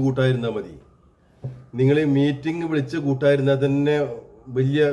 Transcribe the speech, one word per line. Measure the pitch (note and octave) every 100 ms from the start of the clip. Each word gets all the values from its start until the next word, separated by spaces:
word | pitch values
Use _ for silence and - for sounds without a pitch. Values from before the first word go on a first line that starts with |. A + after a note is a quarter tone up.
കൂട്ടായിരുന്നാൽ | C3+ B2+ C3 B2+ A#2 G#2+
മതി. | F#2 D2 - _ _ _ _ _ - - - A#2+
നിങ്ങൾ | C3 D3
ഈ | D#3 C#3
മീറ്റിംഗ് | C#3+ C3+ C#3+ E3+ E3
വിളിച്ച് | D#3 C3 E3 C#3+
കൂട്ടായിരുന്നാൽ | C3 C#3+ C#3+ C3+ C3+
തന്നെ | C#3 C#3 C#3+ D3+ C#3 A#2+ - - - B2
വലിയ | C3 D3 D3